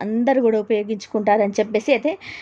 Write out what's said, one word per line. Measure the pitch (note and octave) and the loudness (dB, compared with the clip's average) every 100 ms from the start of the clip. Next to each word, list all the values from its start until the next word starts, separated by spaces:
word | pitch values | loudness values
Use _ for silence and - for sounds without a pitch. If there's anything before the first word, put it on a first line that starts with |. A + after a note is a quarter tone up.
అందరూ | G3+ A3 A#3+ C4 | -4 0 2 2
కూడా | A#3 A3 | 2 2
ఉపయోగించుకుంటారని | G#3 G#3+ G#3 G#3+ - A3 G#3 G#3 G3+ G3+ | 0 -2 -2 -6 -4 -2 2 2 2 0
చెప్పేసి | G#3+ A3 A3 | 0 0 2
అయితే, | B3 D4 F#4+ - - | 0 0 -6 -10 -18